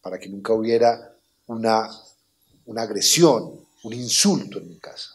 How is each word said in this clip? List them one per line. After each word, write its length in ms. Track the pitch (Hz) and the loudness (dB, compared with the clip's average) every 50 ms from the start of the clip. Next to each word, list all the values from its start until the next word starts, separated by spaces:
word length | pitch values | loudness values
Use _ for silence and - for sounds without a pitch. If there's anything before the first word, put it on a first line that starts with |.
para 180 | _ 92 92 92 | _ -10 -12 -12
que 100 | - 95 | -12 -14
nunca 240 | 98 98 98 110 113 | -14 -10 -2 0 0
hubiera 600 | 110 110 113 117 117 120 117 117 113 - - - _ _ _ _ _ _ | 0 2 0 2 4 4 4 2 0 -8 -20 -20 _ _ _ _ _ _
una, 420 | - 117 113 113 113 110 110 110 110 - - - - _ _ _ _ _ _ _ _ _ _ _ | -12 -8 -2 0 2 2 2 0 -4 -12 -20 -20 -20 _ _ _ _ _ _ _ _ _ _ _
una 160 | - 107 113 113 | -12 -8 -8 -6
agresión, 760 | 104 104 98 - - - 156 170 160 127 110 82 - - - _ _ _ _ - | -6 -4 0 2 2 4 6 6 6 6 4 0 -6 -14 -18 _ _ _ _ -14
un 100 | 113 113 | -12 -10
insulto 680 | 123 123 117 - - - 202 180 - - - - - | -10 -6 -2 0 2 4 4 2 2 -2 -8 -12 -12
en 100 | - - | -14 -14
mi 80 | - | -20
casa 320 | _ - - - - - - | _ -20 -18 -16 -16 -18 -18